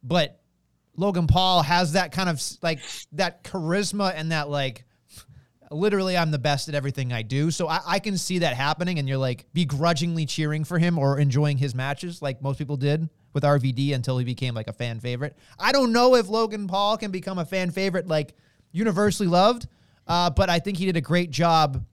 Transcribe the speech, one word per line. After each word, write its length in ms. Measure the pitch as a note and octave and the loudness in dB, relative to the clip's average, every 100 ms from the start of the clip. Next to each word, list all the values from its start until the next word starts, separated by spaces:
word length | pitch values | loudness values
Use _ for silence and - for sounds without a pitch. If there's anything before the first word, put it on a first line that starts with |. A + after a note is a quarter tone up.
But 380 | B2 F3 D3+ - _ _ _ _ _ | 0 0 0 -6 _ _ _ _ _
Logan 320 | - G3 F3+ D#3+ | -4 -2 0 2
Paul 360 | F3+ F#3 F3+ | 4 4 2
has 300 | D3 F3 F3+ | 4 2 2
that 200 | F3+ F3+ | 0 -2
kind 160 | - F#3 | -2 -2
of, 80 | D3+ | -2
s-, 220 | - - | -6 -4
like, 200 | E3+ D#3 - - - | -4 -4 -8 -14 -14
that 300 | D3+ F3+ - | -4 -4 -4
charisma 680 | - F#3+ D#3+ F#3 G3 G3+ G3 | -10 -6 -2 -2 -2 -2 -2
and 160 | D#3+ D#3+ | -2 -4
that, 200 | D#3+ D3 | -4 -2
like, 340 | C#3+ C3+ A2 - _ _ - - - _ _ _ | -2 -4 -6 -20 _ _ -20 -20 -20 _ _ _
literally, 480 | D3+ G#3 G3+ F#3+ F3+ | -2 0 0 0 0
"I'm 120 | E3 | 0
the 80 | D3+ | 0
best 300 | D3 C#3+ - | 0 -2 -2
at 60 | |
everything 400 | D3 C#3 C3+ B2+ | -4 -4 -4 -4
I 80 | A#2+ | -4
do." 280 | G#2+ C3 D#3 | -2 0 0
So 160 | D3+ E3+ | 2 4
I, 140 | D#3+ E3 | 4 2
I 120 | F#3+ | 0
can 200 | A3 F#3+ | 0 -4
see 220 | - F3+ | -2 0
that 140 | E3 A#2+ | 0 2
happening, 420 | C#3 D#3 F3+ E3+ | 0 0 0 0
and 100 | C3+ | 0
you're, 80 | C3+ | 0
like, 300 | C3 B2 - | 0 -2 -4
begrudgingly 720 | - D#3 C#3 E3 D#3+ E3+ E3 D3+ | -2 0 2 2 2 0 -2 -2
cheering 380 | - D3+ D3+ | -2 -2 -2
for 140 | D3+ F3 | -2 2
him 200 | E3+ E3+ | 2 4
or 200 | C#3 C#3 | 2 4
enjoying 380 | C#3+ C3 D3 C#3 | 2 4 2 0
his 180 | C#3 | -2
matches 460 | B2 C3 C#3+ F3+ E3+ | -2 -4 -6 -8 -6
like 220 | C#3+ C3 | -8 -4
most 160 | C3+ C#3 | -6 -6
people 180 | C#3+ C#3+ | -6 -2
did 320 | C#3+ D3+ D#3+ _ _ | 0 0 -2 _ _
with 100 | C#3+ | 0
R 160 | C#3+ C#3+ | 2 4
V 140 | C3 | 2
D 220 | A#2+ C#3 | 0 -2
until 240 | C3+ A#2+ B2+ | -2 -2 -2
he 80 | B2 | -2
became, 280 | B2 C3 | -4 -4
like, 140 | A#2 A2 | -6 -10
a 40 | |
fan 260 | A2+ A#2+ A2+ | -8 -8 -6
favorite. 340 | B2 B2 D3 - _ - | -6 -6 -8 -10 _ -4
I 140 | G#3 | 0
don't 200 | C#4 B3+ | 2 2
know 220 | A3+ B3 | 4 6
if 140 | B3 F#3+ | 6 2
Logan 380 | A3 A3+ G#3 G3 | -2 -2 -4 -2
Paul 320 | F#3+ G3+ G#3+ | 0 2 0
can 120 | G#3+ | -4
become 280 | F#3 G3 F#3 | -8 -6 -6
a 80 | E3 | -4
fan 240 | F#3+ F3+ | -2 -2
favorite, 360 | F3 F#3+ F3+ F3 | -2 -2 -2 -2
like, 280 | D#3 D3+ - _ _ _ | -2 -2 -10 _ _ _
universally 600 | E3 A3 F3+ G#3 - G3 | -2 0 2 2 2 2
loved, 380 | F3 G3+ A#3+ - _ _ _ - | 6 6 4 -6 _ _ _ -2
uh, 220 | E3+ F3 | 0 2
but 220 | C#3+ F#3+ | 2 2
I 80 | E3+ | 2
think 180 | G3+ F#3+ | 0 -2
he 80 | |
did 140 | F#3+ E3+ | 0 0
a 20 | |
great 300 | C#3+ F3 F3 | 0 0 0
job 520 | B2+ E3+ D#3+ D3+ C3 - | 0 2 4 2 -2 -8